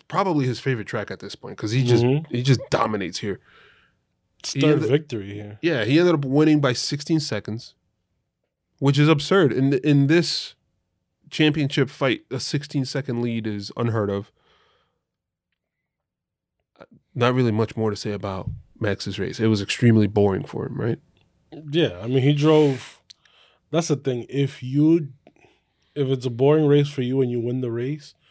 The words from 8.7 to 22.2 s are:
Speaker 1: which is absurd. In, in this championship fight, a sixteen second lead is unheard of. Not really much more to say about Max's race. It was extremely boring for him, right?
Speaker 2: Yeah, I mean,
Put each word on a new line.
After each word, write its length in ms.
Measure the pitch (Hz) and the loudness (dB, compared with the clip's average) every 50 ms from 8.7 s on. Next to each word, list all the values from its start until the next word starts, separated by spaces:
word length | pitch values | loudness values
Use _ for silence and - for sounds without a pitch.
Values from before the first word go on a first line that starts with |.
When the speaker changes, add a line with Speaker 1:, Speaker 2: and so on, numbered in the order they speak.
| _ _ | _ _
Speaker 1:
which 180 | 135 139 139 143 | 0 2 4 4
is 100 | 147 156 | 4 4
absurd. 420 | 160 147 - - 180 196 175 131 | 4 2 2 2 2 4 4 4
In, 220 | - - 135 139 143 | 2 2 2 2 0
in 340 | 127 - 151 147 143 139 135 | 0 2 2 4 4 4 4
this 460 | 160 175 170 - - - - - - _ _ _ _ _ _ _ _ _ _ _ _ _ _ - | 4 2 2 0 -4 -6 -8 -12 -16 _ _ _ _ _ _ _ _ _ _ _ _ _ _ -16
championship 600 | - - 156 151 147 156 143 135 - - 135 139 | -2 0 2 2 2 0 -2 -2 0 0 -2 -2
fight, 320 | - - 147 135 110 - - _ | -2 -4 -2 -2 -2 -2 -4 _
a 80 | 123 131 | -10 -8
sixteen 460 | - - - 143 143 - - 147 131 | -6 -4 -6 -6 -6 -4 -4 -4 -4
second 360 | 123 - 143 131 - 120 117 | -4 -6 -6 -6 -4 -4 -4
lead 260 | 120 120 117 117 107 110 | -4 -4 -4 -4 -4 -6
is 240 | 104 104 98 95 - | -6 -6 -8 -10 -6
unheard 340 | - 120 120 110 117 104 101 | -4 -2 -2 0 0 -2 -2
of. 220 | 98 101 98 - _ _ _ _ _ _ _ _ _ _ _ _ _ _ _ _ _ _ _ _ _ _ _ _ _ _ _ _ _ _ _ _ _ _ _ _ _ _ _ _ _ _ _ _ _ _ _ _ _ _ - _ _ _ _ _ _ | -2 -4 -6 -8 _ _ _ _ _ _ _ _ _ _ _ _ _ _ _ _ _ _ _ _ _ _ _ _ _ _ _ _ _ _ _ _ _ _ _ _ _ _ _ _ _ _ _ _ _ _ _ _ _ _ -20 _ _ _ _ _ _
Not 180 | 123 120 123 127 | 0 0 2 2
really 180 | 127 127 117 | 2 2 2
much 240 | 107 107 113 104 - | 2 0 -2 -2 -2
more 140 | 113 110 110 | -4 -4 -4
to 60 | 104 | -4
say 160 | - - 113 | -4 -6 -8
about 380 | 104 101 101 101 95 95 - - - - - _ _ _ | -8 -6 -6 -8 -8 -8 -8 -10 -10 -12 -14 _ _ _
Max's 380 | 107 104 98 - - 101 95 - | -4 -4 -4 -4 -6 -8 -6 -6
race. 220 | 95 90 - - | -6 -6 -4 0
It 80 | 113 110 | 2 2
was 140 | 110 101 | 2 2
extremely 440 | 98 - - - 131 120 110 110 107 98 | 0 -4 -4 2 4 6 6 6 4 4
boring 380 | 104 107 101 101 95 - - | 2 2 2 2 2 0 -4
for 200 | - - - - - | -6 -8 -8 -8 -8
him, 120 | - - | -6 -6
right? 200 | 113 117 117 - _ _ _ _ _ _ _ _ _ _ - 147 160 147 | -4 -4 -4 -6 _ _ _ _ _ _ _ _ _ _ -20 -18 -14 -6
Speaker 2:
Yeah, 280 | 139 170 165 113 87 90 | -2 -2 -2 -2 -2 -6
I 60 | 95 120 | -6 0
mean, 140 | 127 135 | 0 2